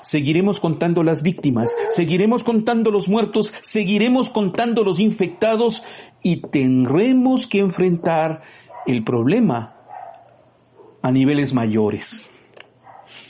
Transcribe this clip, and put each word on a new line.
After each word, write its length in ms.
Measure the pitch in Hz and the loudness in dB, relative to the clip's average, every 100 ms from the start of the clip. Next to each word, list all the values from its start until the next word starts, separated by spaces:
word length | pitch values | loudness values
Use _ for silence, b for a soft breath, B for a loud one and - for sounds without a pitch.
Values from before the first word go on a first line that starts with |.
seguiremos 580 | - 151 143 160 202 185 | -4 -2 0 2 0 0
contando 440 | 165 151 170 170 | -2 0 0 2
las 180 | 160 151 | 2 0
víctimas, 540 | 165 175 143 113 - - - | -2 -2 -2 0 -2 -2 -2
seguiremos 540 | - 160 175 214 240 | -2 0 2 2 2
contando 480 | 233 220 220 226 220 | 0 0 0 0 2
los 160 | 202 175 | 0 0
muertos, 460 | 226 208 214 214 B | 0 0 0 -2 B
seguiremos 680 | - 220 190 208 240 254 - | -4 -2 0 2 2 2 0
contando 540 | 220 190 226 233 226 | -2 -2 -2 0 0
los 160 | 196 170 | 0 2
infectados 840 | 214 214 170 - 220 220 233 - B B B _ | 0 0 -4 0 0 2 0 -2 B B B _
y 180 | 185 165 | -2 -2
tendremos 1040 | - 143 131 127 123 160 254 254 254 254 - | -2 0 2 2 2 2 4 4 2 0 0
que 120 | 196 | 0
enfrentar 840 | 196 180 185 170 170 160 160 156 B B B - - | 0 0 0 0 0 0 0 -4 B B B -10 -4
el 180 | 120 | -2
problema 720 | 113 120 123 233 202 117 117 - - - - - - _ _ _ _ - - - | 0 0 2 2 2 0 -6 -16 -20 -18 -18 -20 -20 _ _ _ _ -20 -20 -6
a 100 | 131 | 0
niveles 420 | 131 131 147 135 | 2 2 2 0
mayores. 760 | 127 113 107 104 101 - - - - _ - - _ - - B B | 0 0 0 0 -2 -8 -12 -14 -20 _ -20 -20 _ -20 -20 B B